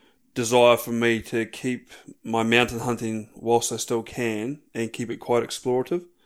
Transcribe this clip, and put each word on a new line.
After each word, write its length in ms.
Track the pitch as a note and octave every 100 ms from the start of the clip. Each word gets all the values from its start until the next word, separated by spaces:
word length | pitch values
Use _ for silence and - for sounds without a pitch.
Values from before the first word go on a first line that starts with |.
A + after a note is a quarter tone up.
| _ _ _
desire 440 | - A2+ B2 A#2+ A#2
for 140 | -
me 300 | A#2 A#2 A2+
to 240 | - A#2 A2
keep 460 | - B2+ B2 - - - -
my 180 | A2+ A2+
mountain 360 | A2+ A#2 A#2+ A#2
hunting 500 | B2 A#2 A2+ A2 G#2+ -
whilst 360 | A2+ A#2 -
I 20 | A2+
still 240 | - A#2
can 580 | A2 - A#2+ G#2+ A#2 D3+ _
and 200 | - A2+
keep 160 | - A2+
it 80 | -
quite 260 | - A#2+
explorative. 640 | C3 - C3 B2+ B2+ F3 F3 _